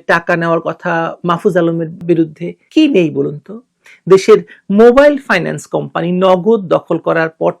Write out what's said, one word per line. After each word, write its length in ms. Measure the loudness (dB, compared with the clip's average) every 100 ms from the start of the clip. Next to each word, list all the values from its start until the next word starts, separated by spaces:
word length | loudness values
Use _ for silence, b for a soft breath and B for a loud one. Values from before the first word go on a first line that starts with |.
| -2
টাকা 300 | -4 -2 -4
নেওয়ার 240 | -2 -4
কথা 560 | -4 -8 -6 -4 -6 -8
মাহফুজ 320 | -6 -2 0 0
আলমের 320 | -2 -2 -8
বিরুদ্ধে। 680 | -10 -4 -2 -2 -4 -14 -14 _
কি 180 | 0 2
নেই 220 | 2 0
বলুন 280 | -2 -6 -8
তো? 240 | -16 -20 _ _ b b 2
দেশের 300 | 2 6 4 2 B _
মোবাইল 480 | 4 6 6 4 2
ফাইন্যান্স 480 | -2 -4 -2 -8 -8
কোম্পানি 460 | -8 -6 -6 -4
নগদ 560 | 0 2 2 2 -2 0
দখল 300 | -4 -2 -6
করার 300 | -2 -2 -4
পর 240 | -2 -4 -6